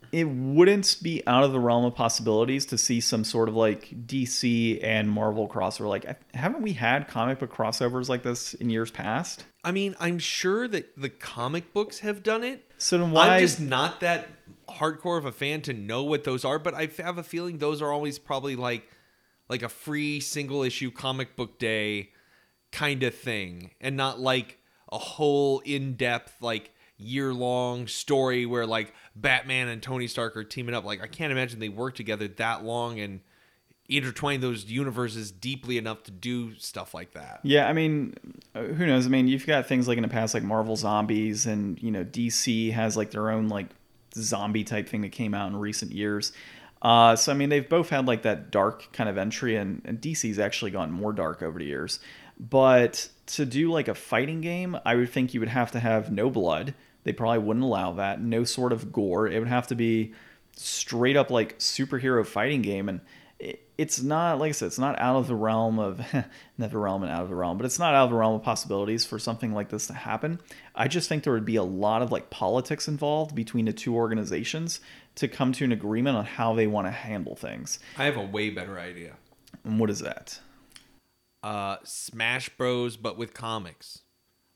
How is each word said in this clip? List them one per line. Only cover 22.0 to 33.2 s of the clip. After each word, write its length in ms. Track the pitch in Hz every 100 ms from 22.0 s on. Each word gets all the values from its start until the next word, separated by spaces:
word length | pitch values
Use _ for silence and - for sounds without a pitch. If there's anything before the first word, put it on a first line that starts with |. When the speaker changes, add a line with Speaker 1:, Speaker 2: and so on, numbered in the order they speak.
| 95 _ _ _ _ _ _
Speaker 2:
kind 300 | - 147 135
of 120 | 127
thing, 580 | - 127 110 90 87 90 -
and 160 | 131 135
not, 240 | 135 117
like, 380 | 131 131 120 - _ _ -
a 60 | 110
whole 600 | - - 151 143 139 135
in-depth, 800 | 139 143 139 123 123 120 - -
like, 320 | 117 110 - _ _ -
year-long 920 | 107 131 135 123 123 123 123 123 117
story 580 | - - 139 131 123 120
where, 180 | 123
like, 300 | 113 113 107 - - 107
Batman 520 | 135 127 131 131 123
and 140 | 113
Tony 240 | 131 131 120
Stark 300 | - 113 110
are 80 |
teaming 300 | 107 135 120
up. 100 | 120
Like, 180 | 98 101
I 60 | 107
can't 240 | - 156
imagine 260 | 131 127 117
they 100 | 110
work 280 | 101 131 127
together 320 | 110 104 104
that 360 | 95 113 117
long 360 | 113 120 117 113
and 200 | 101 95